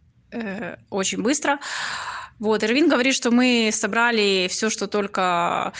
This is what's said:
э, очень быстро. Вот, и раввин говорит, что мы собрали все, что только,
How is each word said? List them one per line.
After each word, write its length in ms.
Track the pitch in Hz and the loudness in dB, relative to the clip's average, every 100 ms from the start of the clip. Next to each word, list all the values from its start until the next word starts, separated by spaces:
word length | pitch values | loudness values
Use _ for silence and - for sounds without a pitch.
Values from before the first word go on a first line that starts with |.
| _ _ - | _ _ -14
э, 440 | 240 214 196 175 - - | -10 -8 -8 -10 -12 -8
очень 320 | 196 190 190 | -4 -2 -2
быстро. 360 | 196 294 - 285 - - - - - - - - | 0 0 0 -2 -4 -8 -8 -8 -8 -10 -12 -4
Вот, 240 | 214 214 | 0 2
и 40 | 220 | 2
раввин 220 | 254 320 | 4 4
говорит, 260 | 262 254 | 4 2
что 180 | 254 247 | 2 2
мы 380 | 240 254 240 214 | 4 4 4 2
собрали 720 | 220 214 214 240 226 202 190 180 | 0 -2 2 2 2 2 2 0
все, 220 | - 220 | -2 -4
что 160 | - 196 | -2 -4
только, 840 | 208 202 - 185 175 175 - - - | -2 -2 0 0 2 0 -2 -4 -8